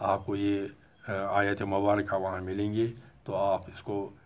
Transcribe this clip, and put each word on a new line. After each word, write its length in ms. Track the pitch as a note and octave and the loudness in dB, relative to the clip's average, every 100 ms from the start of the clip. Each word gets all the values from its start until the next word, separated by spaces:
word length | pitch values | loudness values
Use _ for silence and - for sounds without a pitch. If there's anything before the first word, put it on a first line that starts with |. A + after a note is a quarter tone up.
आपको 360 | G2 G2 G2 G2+ | 0 0 0 0
ये, 360 | G2+ G2 G2 - - - - | 2 0 -2 -10 -20 -14 -6
अ, 40 | |
आयत 500 | G2 G2 G2+ G2+ G2+ | -4 0 2 2 2
मुबारक 520 | G2+ G2 G2+ G#2 G2 | 0 2 4 4 2
वहाँ 260 | G2 F#2+ F#2 | -2 -2 -4
मिलेंगे। 460 | F#2 G2 G#2 G#2+ A#2 A#2 - - - | -4 -2 -2 0 -2 -4 -16 -16 -6
तो 60 | |
आप 340 | G2 G2 F#2 F2+ | 0 2 0 -2
इसको 500 | - - G2+ G2 - | -12 -4 -4 -4 -10